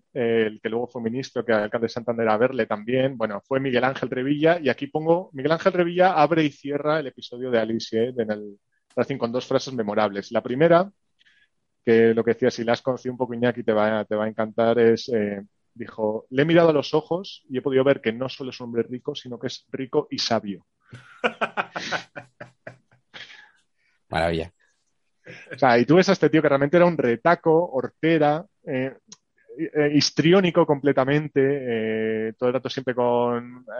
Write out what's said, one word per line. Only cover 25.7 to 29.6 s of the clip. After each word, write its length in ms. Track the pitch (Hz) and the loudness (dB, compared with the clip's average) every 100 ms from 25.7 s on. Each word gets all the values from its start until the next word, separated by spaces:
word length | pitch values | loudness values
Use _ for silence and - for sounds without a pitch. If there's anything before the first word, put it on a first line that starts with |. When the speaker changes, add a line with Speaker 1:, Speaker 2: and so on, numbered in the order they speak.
| 120 | 4
Speaker 1:
y 80 | 123 | 6
tú 100 | 170 | 4
ves 120 | 185 | 4
a 40 | |
este 180 | 185 151 | 2 2
tío 120 | 156 | 2
que 60 | 151 | 2
realmente 280 | 139 143 175 | 2 4 4
era 100 | 175 | 4
un 120 | 156 | 4
retaco, 720 | 123 117 165 175 165 160 180 | 0 0 2 2 2 2 2
hortera, 720 | 131 - - 160 165 147 156 202 _ - | -4 -6 -2 0 4 2 0 -6 _ -8
eh, 300 | 131 131 113 _ - _ _ _ | -6 -6 -10 _ -20 _ _ _
eh, 320 | 123 | -10